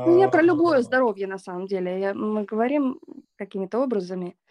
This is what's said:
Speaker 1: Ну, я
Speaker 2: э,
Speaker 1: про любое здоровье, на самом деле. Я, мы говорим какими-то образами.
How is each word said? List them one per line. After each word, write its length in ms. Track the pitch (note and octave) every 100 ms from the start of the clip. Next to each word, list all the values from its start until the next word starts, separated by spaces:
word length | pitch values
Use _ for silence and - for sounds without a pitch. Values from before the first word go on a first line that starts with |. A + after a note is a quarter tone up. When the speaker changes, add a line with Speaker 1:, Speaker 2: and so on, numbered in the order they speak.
| B3+
Speaker 1:
Ну, 100 | F4
я 100 | G4
Speaker 2:
э, 0 |
Speaker 1:
про 140 | E4+
любое 400 | E4+ D#4 E4+ C#4
здоровье, 440 | A#3+ B3+ B3 G3 F#3+
на 120 | F#3+
самом 280 | F#3+ F3+ F#3+
деле. 320 | F#3+ F3+ F#3
Я, 140 | G3
мы 300 | G#3 G#3+ G#3+
говорим 560 | G3+ G#3+ B3 D4 C4 - - - - -
какими-то 420 | G3 G3 F#3+ A3+
образами. 540 | C4+ G#3+ F3+ F#3 F3+ - _